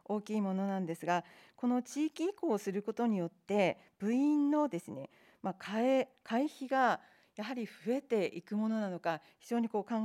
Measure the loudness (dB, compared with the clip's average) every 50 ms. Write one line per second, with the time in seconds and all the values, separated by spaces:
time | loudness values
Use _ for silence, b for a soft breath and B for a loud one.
0 | B -6 -4 -4 -4 -2 -2 0 0 0 0 0 0 0 -2 -2 -2 -4 -6 -4
1 | -2 0 0 0 -2 B B B B B B -4 0 0 0 0 -2 -4 -2 -2
2 | -2 -2 -2 -2 -2 -2 -2 -2 0 0 0 0 0 -2 -4 -4 -4 -4 -2 0
3 | 0 2 2 0 0 -2 -6 _ _ 0 2 4 4 2 2 b b b b _
4 | -2 0 2 2 4 4 4 4 4 4 4 2 2 0 -2 -6 -8 -8 -10 -10
5 | -12 b b b b b b b -6 -6 -6 -6 -8 -4 -2 0 2 4 4 2
6 | 2 -2 _ _ -8 -2 0 0 0 0 -4 -8 -6 -2 2 4 4 4 2 b
7 | b b b b b b b -10 -8 -6 -6 -6 -6 -8 -10 -8 -4 -2 -2 -2
8 | -2 0 0 0 0 0 -4 -8 -10 -6 -4 -2 0 0 0 0 -2 -4 -4 -4
9 | -4 -4 -4 -4 b b b b -8 -4 -2 -2 -2 0 -2 -4 -2 -2 -2 0
10 | 0